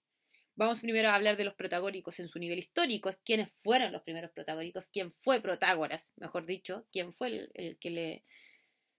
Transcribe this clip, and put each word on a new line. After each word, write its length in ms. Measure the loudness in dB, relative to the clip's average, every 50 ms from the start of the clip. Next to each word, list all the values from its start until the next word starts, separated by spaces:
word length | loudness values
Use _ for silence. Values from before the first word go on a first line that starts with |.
| _ _ _ _ _ _ _ _ _ _ _ 2
Vamos 220 | 2 2 2 0
primero 300 | 0 2 4 4 6 6
a 40 | 6
hablar 220 | 6 6 4 4
de 80 | 4 0
los 80 | -4
protagóricos 640 | -4 -6 -4 -2 -2 0 -2 -2 -4 -6 -10 -10 -8 -8
en 100 | -10 -10
su 100 | -8 -8
nivel 200 | -6 -4 -4 -6
histórico, 560 | -6 _ 2 2 2 2 2 -2 -2 -4 -6 _ -2
quiénes 260 | 0 0 0 0 -4 -8 -6
fueron 340 | 0 2 4 4 4 2
los 100 | -4 -8
primeros 280 | -8 -8 -8 -8 -10 -12
protagóricos, 580 | -12 -10 -8 -6 -6 -6 -6 -8 -8 -10 -10 -6
quién 240 | -6 -6 -6 -6
fue 300 | -8 _ 2 4 4 4
Protágoras, 680 | 4 0 0 2 4 4 4 4 2 -2 -4 -8 -10 _ _
mejor 300 | -12 -12 -6 -6 -6 -4
dicho, 400 | -4 -8 -8 -6 -8 -8 -8 -8 _
quién 220 | -4 -4 -4 -4
fue 160 | -4 -4 -4 -4
el, 220 | -4 -6 -8 -10
el 260 | -10 -10 -10 -10 -10 _
que 120 | -8 -6
le... 340 | -4 -4 -4 -6 -6 -10 _ _ -20 -20 -20 -20 _ _ _ _ _ _ _ _ _